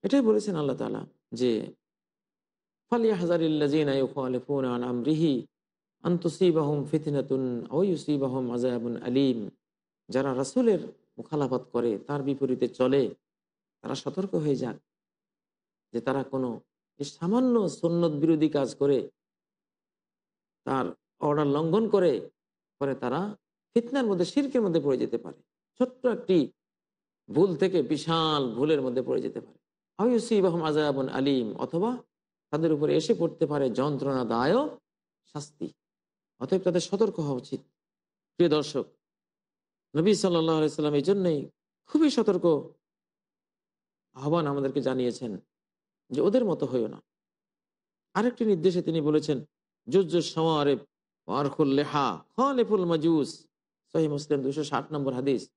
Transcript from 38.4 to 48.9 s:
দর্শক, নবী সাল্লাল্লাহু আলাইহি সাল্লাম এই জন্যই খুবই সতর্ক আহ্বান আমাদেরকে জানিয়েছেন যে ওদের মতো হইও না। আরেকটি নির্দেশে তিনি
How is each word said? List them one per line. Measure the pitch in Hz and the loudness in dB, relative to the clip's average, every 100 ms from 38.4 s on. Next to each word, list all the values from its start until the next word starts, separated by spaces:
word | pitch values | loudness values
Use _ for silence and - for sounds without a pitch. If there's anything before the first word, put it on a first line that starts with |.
| 175 | 2
দর্শক, | 151 147 135 - _ _ _ _ _ _ _ _ _ _ | 4 0 -4 -6 _ _ _ _ _ _ _ _ _ _
নবী | 147 180 | 0 2
সাল্লাল্লাহু | 202 196 170 160 160 | 4 2 2 2 2
আলাইহি | 156 151 | 2 0
সাল্লাম | 151 147 | 0 0
এই | |
জন্যই | 147 202 180 151 - _ _ _ _ | 2 2 2 0 -4 _ _ _ _
খুবই | 302 311 | 2 2
সতর্ক | 240 214 180 175 147 - _ _ _ _ _ _ _ _ _ _ _ _ _ _ 131 | 4 2 2 2 2 -2 _ _ _ _ _ _ _ _ _ _ _ _ _ _ -8
আহ্বান | 143 170 151 | -2 0 0
আমাদেরকে | 143 135 135 | -2 -2 -2
জানিয়েছেন | 131 131 123 - 120 92 _ _ _ _ _ _ _ | -2 -2 -2 -4 -10 -10 _ _ _ _ _ _ _
যে | 131 | 0
ওদের | 190 240 220 | 2 2 2
মতো | 156 131 | -2 -2
হইও | 127 110 | -2 -4
না। | - _ _ _ _ _ _ _ _ _ _ _ 185 | -8 _ _ _ _ _ _ _ _ _ _ _ 0
আরেকটি | 233 240 220 | 0 0 0
নির্দেশে | 185 175 180 | 4 2 2
তিনি | 170 | -2